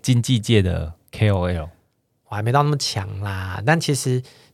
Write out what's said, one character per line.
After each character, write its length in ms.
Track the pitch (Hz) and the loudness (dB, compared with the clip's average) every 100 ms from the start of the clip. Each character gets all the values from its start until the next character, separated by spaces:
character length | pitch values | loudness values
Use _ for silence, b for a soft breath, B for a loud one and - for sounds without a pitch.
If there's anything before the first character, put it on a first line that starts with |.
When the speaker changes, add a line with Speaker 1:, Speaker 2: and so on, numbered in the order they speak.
Speaker 1:
经 200 | - 123 | 0 2
济 160 | 117 123 | 2 0
界 220 | 98 110 | 4 4
的 320 | 92 82 80 - _ | 4 0 -4 -10 _
K 200 | - 107 | 0 2
O 180 | 98 90 | 2 0
L。 220 | 87 78 - _ _ _ _ - | -2 -6 -12 _ _ _ _ -12
Speaker 2:
我 60 | |
还 80 | 104 | -6
没 80 | 107 | 0
到 120 | 135 | 2
那 40 | 147 | 2
么 80 | 147 | 0
强 440 | - - 98 98 | -4 -6 -6 -6
啦， 420 | 101 95 92 92 | -6 -6 -8 -4
但 140 | 110 165 | 2 2
其 160 | 160 | 2
实 260 | 135 131 127 127 b b | -2 0 -2 -4 b b